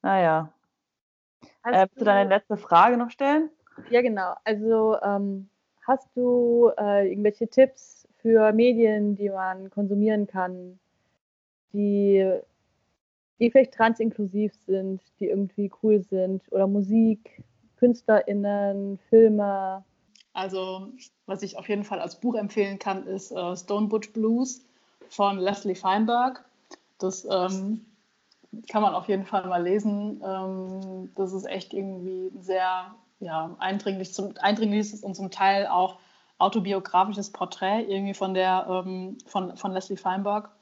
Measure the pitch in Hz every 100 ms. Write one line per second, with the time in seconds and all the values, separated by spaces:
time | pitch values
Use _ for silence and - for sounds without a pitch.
0 | 196 190 170 160 160 _ _ _ _ _
1 | _ _ _ _ - _ 240 190 190 -
2 | 214 196 196 202 _ 208 - 170 220 240
3 | 233 - 277 302 311 _ _ - - 240
4 | 247 208 185 - 214 214 220 226 220 220
5 | 202 202 202 196 196 _ _ _ - 262
6 | _ - 247 247 240 233 233 - 208 202
7 | 196 196 208 208 226 - 262 - - _
8 | _ _ 226 226 214 214 240 226 220 214
9 | 208 202 202 190 185 185 190 208 196 202
10 | 214 214 202 190 180 185 180 185 _ _
11 | _ _ _ _ _ _ _ 202 208 202
12 | 202 196 190 185 - _ _ _ _ _
13 | _ _ _ _ 233 269 240 - 226 226
14 | 226 - 196 202 214 _ - 190 190 190
15 | _ _ 190 196 196 - 202 - 220 208
16 | 180 190 185 190 _ 190 196 202 190 220
17 | 220 214 - - - _ _ _ 247 240
18 | - 214 - 202 202 202 202 196 196 196
19 | _ 226 226 208 202 196 190 190 _ _
20 | _ _ _ - 190 185 185 185 196 254
21 | - _ - 190 196 - 185 208 208 190
22 | 175 - 240 220 208 220 196 196 208 190
23 | 185 196 - 185 175 180 - 202 214 214
24 | - 226 220 233 262 - _ _ _ _
25 | - - 202 196 185 202 208 180 190 202
26 | 220 240 254 254 _ _ _ - _ _
27 | 185 185 - 190 180 190 196 220 - _
28 | _ _ _ _ _ 220 - 214 254 180
29 | 180 196 190 202 185 180 175 208 208 202
30 | 208 208 190 190 190 190 185 190 190 185
31 | 185 - 190 190 - 190 - 196 196 185
32 | 185 185 185 190 185 185 185 185 180 -
33 | _ _ 175 160 165 175 185 196 202 190
34 | 185 - 196 - 196 214 214 208 208 -
35 | 202 185 190 - 196 196 202 180 185 -
36 | _ _ _ _ 190 220 190 196 190 180
37 | 196 202 202 - 180 - 190 214 220 196
38 | 196 196 190 185 185 185 185 185 185 185
39 | 185 - - 196 185 - 196 185 185 190
40 | 185 185 196 208 208 _